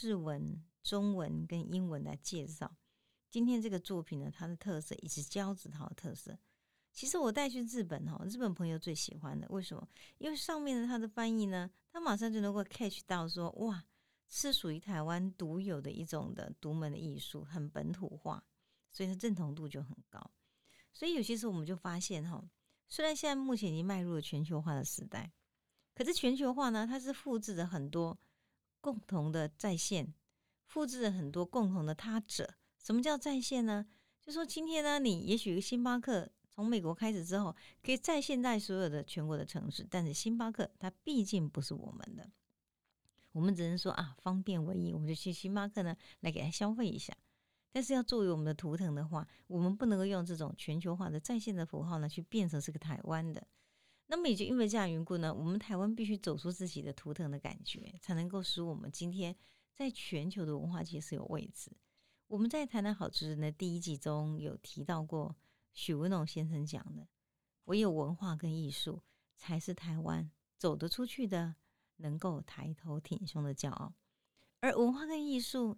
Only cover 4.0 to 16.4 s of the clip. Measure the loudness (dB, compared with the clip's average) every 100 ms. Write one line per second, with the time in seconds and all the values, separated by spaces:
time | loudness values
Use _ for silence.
4 | -2 -4 -4 -6 -6 -4 -2 -4 -4 -8
5 | -6 -6 -4 -2 -2 -4 -6 -8 -8 -8
6 | -8 -8 -10 -14 _ _ _ _ _ -6
7 | -2 2 2 2 0 0 -2 -2 -2 -2
8 | -2 -4 -4 0 -2 0 0 -2 -2 -4
9 | -4 -6 -6 -6 -4 -4 -6 -8 -12 -16
10 | -20 _ -4 -4 -4 -2 0 0 0 0
11 | -2 0 2 2 2 0 -2 -8 _ -4
12 | 0 2 2 2 2 0 -2 -2 -4 -4
13 | -2 0 0 -2 -2 -2 -2 -2 -6 _
14 | _ _ _ -2 2 2 0 -2 -2 -2
15 | 0 0 0 -2 -2 -2 -2 -2 -4 -6
16 | -4 -4 -4 -6